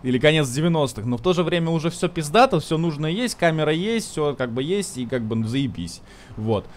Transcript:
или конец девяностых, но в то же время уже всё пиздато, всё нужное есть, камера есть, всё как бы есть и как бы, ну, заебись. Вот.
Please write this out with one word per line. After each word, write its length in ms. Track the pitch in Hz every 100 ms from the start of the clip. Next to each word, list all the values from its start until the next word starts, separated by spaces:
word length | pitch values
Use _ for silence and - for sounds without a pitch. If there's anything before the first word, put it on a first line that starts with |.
или 160 | 127 127
конец 280 | 151 156 131
девяностых, 580 | 131 170 165 131 - 117
но 120 | 120
в 40 |
то 120 | 180
же 80 | 175
время 300 | 170 175 165
уже 180 | 165 165
всё 180 | - 175
пиздато, 520 | 170 147 208 254 165
всё 180 | - 160
нужное 320 | 170 147 156
есть, 240 | 190 240
камера 400 | - 170 156 156
есть, 380 | 160 208 226 -
всё 240 | 156 147 131
как 160 | 123
бы 80 | 120
есть 340 | 147 202 190 127
и 80 | 117
как 160 | 127
бы, 120 | 110 113
ну, 120 | 110
заебись. 540 | 135 135 82 85 - - - - -
Вот. 280 | 110 101 -